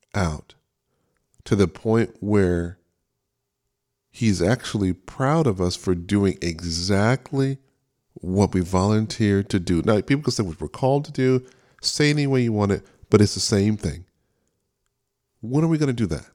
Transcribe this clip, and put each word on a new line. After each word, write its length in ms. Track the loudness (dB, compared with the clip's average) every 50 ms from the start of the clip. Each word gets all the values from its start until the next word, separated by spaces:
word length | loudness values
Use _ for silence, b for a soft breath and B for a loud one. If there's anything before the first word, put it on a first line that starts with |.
| _ _ -4
out 400 | -2 -2 -2 -2 -6 -10 -16 -20 _ _ _ _ _ _ _ _ _ _ _ _ _ _ _ _ _ -6
to 120 | 0 2
the 120 | 2 2 2
point 480 | -2 -4 -2 0 0 0 0 -2 -4 -8
where 600 | -4 0 2 2 2 2 2 0 -2 -6 -10 -14 _ _ _ _ _ _ _ _ _ _ _ _ _ _ _ _ _ _ _ _ _ _ _ _ _ _
He's 320 | -6 -2 0 0 2 2
actually 500 | 2 0 0 0 -2 -6 -4 -2 -2 -2 -2
proud 520 | -4 _ -14 -8 -4 -2 0 2 2 2
of 160 | 0 0 0
us 140 | -2 -2 -2
for 180 | -2 -2 -2 -2
doing 460 | -2 -2 0 0 2 2 2 0 -2
exactly 1160 | -4 -6 -6 -6 -6 -6 -6 -4 -2 0 0 2 2 2 0 0 -2 -4 -2 -2 0 -2 -2 -6 _ _ _ _ _ _ _ _ _ _ -20
what 400 | -12 -8 -2 0 2 2 2 2
we 60 | 0
volunteered 880 | 0 0 0 0 2 2 2 0 0 -2 -2 -2 0 2 2 0 0 -2
to 100 | -2 -2
do? 240 | 0 0 0 0 2
Now, 180 | 2 2 0
people 220 | 0 0 -2 -2 -2
can 80 | -2
say 120 | -4 -2 -4
what 160 | -6 -8 -10
we're 80 | -12 -12
called 380 | -6 -4 -2 0 0 0 -2
to 60 | -6
do, 340 | -4 -2 0 2 2 0 -2 B B B B B B B
say 280 | -8 -6 -2 0 0 2
it 40 | 2
any 120 | 2 0
way 160 | 0 2 2
you 120 | 2 2 0
want 180 | 2 2 2
it, 120 | 0 -2 b b b b b 4
but 100 | 4 6
it's 140 | 6 4 2
the 40 | -2
same 380 | -2 0 2 2 2 2 0 -2
thing. 280 | -4 -6 -8 -8 -14 -20 _ _ _ _ _ _ _ _ _ _ _ _ _ _ _ _ _ _ _ _ _ _ _ _ _ _
When 220 | -8 -4 0 0 2
are 40 | 2
we 100 | 2 2
gonna 160 | 0 0 0
do 140 | 0 -2 -2
that? 180 | -2 -6 -8 -12 _